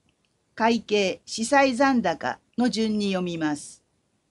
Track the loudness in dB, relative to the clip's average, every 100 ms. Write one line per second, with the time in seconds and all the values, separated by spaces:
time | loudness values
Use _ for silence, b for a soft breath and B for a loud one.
0 | _ _ _ _ _ -2 0 0 0 0
1 | 0 -2 -10 -8 0 2 4 4 2 2
2 | 0 -2 -4 -6 _ -2 -2 0 -2 0
3 | -2 -2 -4 -4 -4 -4 -8 -20 _ _
4 | _ _ _